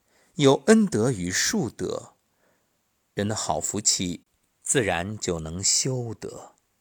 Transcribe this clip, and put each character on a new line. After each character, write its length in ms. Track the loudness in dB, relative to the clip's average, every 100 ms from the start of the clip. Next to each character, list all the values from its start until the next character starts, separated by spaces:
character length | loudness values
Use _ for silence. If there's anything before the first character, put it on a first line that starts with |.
| _ _ _
有 280 | 4 4 6 6
恩 180 | 6
德 260 | 6 2 0
与 200 | 0 -2
树 400 | -2 0 0 -2
德， 440 | -4 -6 -6 -10 _ _ _ _ _ _ _ _ _ _
人 120 | -6 -4
的 80 | -4
好 240 | -4 -4
福 200 | -4 -2
气 440 | -2 0 -2 -6 -12 _ _ _
自 200 | -2 0
然 340 | 2 0 -2 -6
就 220 | -4 -4
能 240 | -4 -4
修 500 | 0 0 0 -4 -6
得。 420 | -10 -12 -14 -18 _ _ _